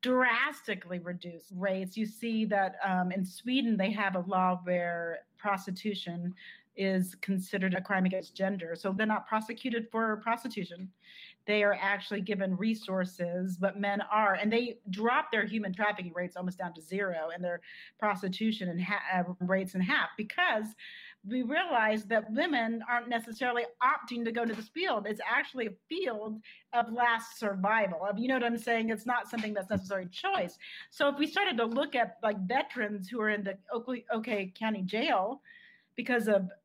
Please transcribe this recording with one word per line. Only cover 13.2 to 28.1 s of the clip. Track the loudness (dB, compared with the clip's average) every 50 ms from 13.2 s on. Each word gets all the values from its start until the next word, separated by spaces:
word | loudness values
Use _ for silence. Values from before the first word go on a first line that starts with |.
| -4 -2 -2 -2 -2 -2 -2
but | 0 0 0 0 0
men | 0 0 0 0 -2
are, | 2 4 4 6 6 4
and | 4 2 2 4
they | 2 2 0 -4 -10 _ -8
drop | -6 0 2 2 4 2 2 2 0
their | 0 0
human | 0 0 -2 -2 -2 -2
trafficking | 0 0 0 0 -2 -6 -6 -4
rates | -4 -4 -4 -6
almost | -6 -6 -6 -4 -4
down | -6 -8 -8
to | -10
zero | -12 -6 -4 -2 -2 -2 -2 -2 -4 -4 -4
and | -4 -4
their | -4 -4 -4 -8 -14 -18 -18 -18 -20 _ _
prostitution | 0 0 0 0 -2 -4 -2 0 0 0 0 0 -2 -4
and | -2 -2
ha-, | 0 0 0 -2 -2 0 0
uh, | 0 0 0 -2 -4
rates | 0 2 2 2 0 0 0
in | 0
half, | 2 2 2 2 2 0 -2
because | -6 -8 -6 0 2 2 2 2 0 -2 -4 -8 _ -18 -18 -16 -16 -18 -20 -20 _ _
we | -4 -2 -2 0
realize | 0 0 0 0 2 4 4 4 4 2 0 0
that | 2 0 0 2 2
women | 0 0 2 2 2 2 2 0 -2 -4 -2 0
aren't | 0 0 0 0
necessarily | -2 -2 -2 -4 -6 -2 0 0 2 0 -2 -2 -4 _ 2
opting | 2 4 2 0 -6 -6 -4 -2
to | -2 0
go | 0 0
to | 0 -2
this | -4 -8 -10
field. | _ -2 0 2 2 0 0
It's | -2 -4 -4 -2 2
actually | 2 2 2 0 -4 -4 -4
a | -4 -6 -10 _ _
field | -4 -2 -2 -2 -2 -4 -4 -6 -8 -8 -10 -16 -20 -20 _ _ 2
of | 2 2 2 2
last | 2 4 4 4 2 0 -6 -10 -4
survival. | -2 -2 0 2 2 4 4 4 4 2 0 -2 -2
Of, | -2